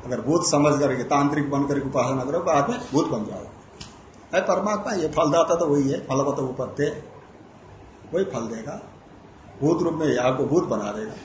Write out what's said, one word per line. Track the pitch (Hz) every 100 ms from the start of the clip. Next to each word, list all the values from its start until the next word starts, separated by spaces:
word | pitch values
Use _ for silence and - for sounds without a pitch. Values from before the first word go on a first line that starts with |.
| 127
अगर | 120
भूत | 117 170 165
समझ | 147 147 139
करके | 143 123
तांत्रिक | 117 143 139 147 139
बन | 139
करके | 143 139 131
उपासना | 135 123 135
करो | 127 170
बाद | 175 147 220
में | 240 -
भूत | 135 147
बन | 123 101
जाओगे। | 95 - - - - - - - - - 175
है |
परमात्मा, | 185 180 196 202 247
ये | 202 156
फलदाता | 156 156 170 160 170
तो | 165
वही | 143 135
है, | 151 -
फलवत | 135 143 139
उपत्ते, | 131 123 123 - 147 - - - - - - - - - - - -
वही | 165
फल | 190 120
देगा। | 110 110 117 170 - - - - - - - -
भूत | 143 175
रूप | 170
में | 156 151 123
आपको | 123 135 127
भूत | 160
बना | 151 110 104
देगा। | 107 107 -